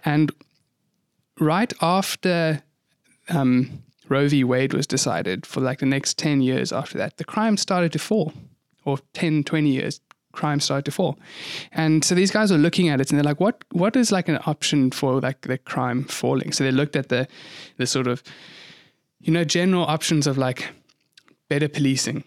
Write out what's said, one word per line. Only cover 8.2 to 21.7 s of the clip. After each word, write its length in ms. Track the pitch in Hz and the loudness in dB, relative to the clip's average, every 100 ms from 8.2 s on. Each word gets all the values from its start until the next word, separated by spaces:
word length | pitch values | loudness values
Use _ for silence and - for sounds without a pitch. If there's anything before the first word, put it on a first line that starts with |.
| 156 - - _ _ _ | -2 -6 -20 _ _ _
or 140 | - 139 _ | -4 -4 _
ten, 320 | - 170 156 | -4 0 0
twenty 260 | 143 160 151 | 0 0 2
years, 300 | 131 - - _ - _ | 0 -2 -8 _ -20 _
crime 280 | - 151 143 | -6 -2 -2
started 240 | - 139 | -2 -4
to 80 | 139 | -4
fall. 260 | - 127 139 - - - - - | -2 -4 -4 -14 -16 -12 -12 -8
And 320 | - 160 156 | -2 2 2
so 100 | - | 2
these 160 | 180 190 | 2 2
guys 220 | 208 214 | 2 2
were 60 | 170 | 4
looking 300 | 165 185 175 | 4 4 2
at 120 | 139 | 2
it 100 | 135 | 0
and 80 | 147 | 2
they're 60 | |
like, 160 | 147 147 | 2 2
"What, 240 | 190 - - | 0 0 -6
what 240 | 175 190 254 | 0 2 2
is, 160 | 233 | 2
like, 160 | 190 - | 0 0
an 100 | - - | -2 -2
option 440 | 147 - 147 131 | -4 0 2 2
for, 280 | - 139 131 | 2 0 0
like, 200 | 127 135 | 0 -6
the 180 | - 127 | -6 -6
crime 460 | - - 127 123 | -4 -4 -2 -4
falling?" 480 | 135 - 123 135 - | -6 -4 0 0 -2
So 100 | - | -2
they 80 | 135 | 2
looked 240 | 131 147 | 2 0
at 140 | 147 131 | -2 -2
the, 180 | 123 135 - - - - - | -2 -4 -10 -20 -20 -20 -6
the 80 | 127 | -2
sort 200 | 131 123 | 0 0
of, 160 | 123 - - - - - - _ _ _ _ | -2 -8 -20 -20 -20 -20 -20 _ _ _ _
you 120 | - | 0
know, 100 | 165 | 0
general 420 | 160 170 180 185 | 2 0 2 2
options 440 | 151 151 - 156 143 | 0 -2 0 0 2
of, 100 | 135 | 0
like, 300 | 131 123 - - _ _ _ _ _ _ _ | -2 -4 -10 -14 _ _ _ _ _ _ _
better 200 | 143 | -2
policing. 540 | 147 | 0